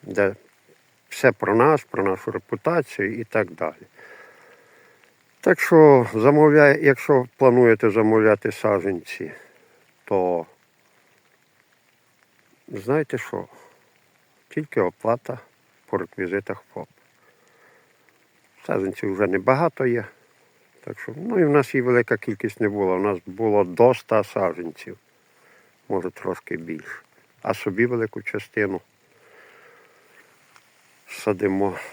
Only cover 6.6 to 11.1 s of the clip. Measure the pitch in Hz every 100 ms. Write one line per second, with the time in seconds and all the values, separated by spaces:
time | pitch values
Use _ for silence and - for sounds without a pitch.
6.6 | 143 143 151 135 - 139 123 _ 131 123
7.6 | 120 110 117 101 107 110 110 104 110 -
8.6 | 110 101 92 90 - - 82 - - _
9.6 | _ _ _ _ - 98 90 85 82 _
10.6 | _ _ _ _ _